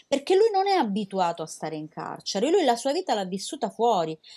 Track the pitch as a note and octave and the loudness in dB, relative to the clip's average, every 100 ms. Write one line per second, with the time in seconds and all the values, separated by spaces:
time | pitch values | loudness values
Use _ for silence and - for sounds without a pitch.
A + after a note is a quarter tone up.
0 | - C#4 - F#4+ A4 G4 G4+ F#4+ A3+ G3 | -4 -2 2 4 4 2 2 2 2 -2
1 | G3+ F#3+ E3+ E3+ D#3+ - D#3+ D#3 D#3 - | -2 0 0 -2 -8 -10 -8 -8 -10 -10
2 | - - - G3 C4 G4 C#4+ A#3 C#4 D#4 | -10 -10 -6 -2 2 4 4 2 0 -2
3 | F#4+ A3 F#3 G3 - D#4 G#3 - A#3+ G3 | -2 -2 -2 -6 -8 -6 -6 0 2 2
4 | D#3+ D#3+ - | 0 -6 -14